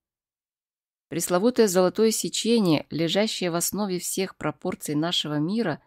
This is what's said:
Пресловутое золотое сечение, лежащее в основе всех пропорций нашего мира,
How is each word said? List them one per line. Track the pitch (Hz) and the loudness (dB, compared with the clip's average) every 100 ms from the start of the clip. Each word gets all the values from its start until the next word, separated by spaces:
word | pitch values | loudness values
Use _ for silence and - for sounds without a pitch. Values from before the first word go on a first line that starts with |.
| _ _ _ _ _ _ _ _ _ _ _ | _ _ _ _ _ _ _ _ _ _ _
Пресловутое | 170 170 180 233 247 220 | -6 0 2 2 4 4
золотое | 180 180 170 220 | 4 2 4 2
сечение, | 220 180 - 214 233 185 147 - | 2 -4 -2 2 2 4 2 0
лежащее | 147 165 196 220 - 180 | -4 0 0 0 -2 -2
в | 170 | -2
основе | - 185 208 180 | -2 -4 -4 -4
всех | - - 185 - | -4 -4 -4 -4
пропорций | 156 - 180 202 - | -6 -4 -6 -6 -4
нашего | 147 170 - 151 147 | -2 -2 -2 -2 -2
мира, | 160 226 190 - | -2 -2 -2 -4